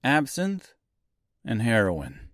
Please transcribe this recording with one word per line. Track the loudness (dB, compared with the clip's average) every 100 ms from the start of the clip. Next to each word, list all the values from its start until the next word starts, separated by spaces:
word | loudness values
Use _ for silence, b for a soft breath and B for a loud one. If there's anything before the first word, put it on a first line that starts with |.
absinthe | 2 2 0 -4 -4 -4 -10 _ _ _ _ _ _ _
and | -6 -2
heroin. | 2 4 2 0 -8 -14 -20